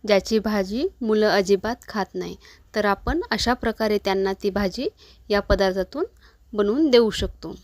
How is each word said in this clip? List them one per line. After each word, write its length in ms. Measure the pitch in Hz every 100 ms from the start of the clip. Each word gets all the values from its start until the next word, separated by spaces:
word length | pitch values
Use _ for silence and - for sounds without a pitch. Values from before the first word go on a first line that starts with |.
| 214
ज्याची 320 | 202 - 220
भाजी 480 | 214 208 190 226 370 -
मुलं 280 | 220 214 214
अजिबात 580 | 202 190 196 214 254 -
खात 260 | 220 185
नाही, 200 | 185 175 180 - - _
तर 100 | 220
आपण 360 | 208 196 - 311 -
अशा 240 | 220 -
प्रकारे 440 | 247 233 220 220 208
त्यांना 280 | 196 190 190 190
ती 80 | 202
भाजी 380 | 190 196 208 302 _ - - -
या 120 | 202
पदार्थातून 640 | 202 196 196 190 185 277 392 _ - _ _
बनवून 380 | 208 202 254 320
देऊ 200 | 240 220
शकतो. 420 | - 196 - 160 -